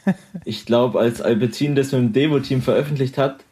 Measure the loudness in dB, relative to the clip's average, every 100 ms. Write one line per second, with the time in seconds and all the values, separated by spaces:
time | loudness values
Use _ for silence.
0 | -4 -4 -8 -14 -10 -10 0 2 2 2
1 | 0 0 0 0 0 -2 -2 0 0 0
2 | 2 2 2 0 0 -2 0 0 0 -2
3 | -4 -2 -2 -4 _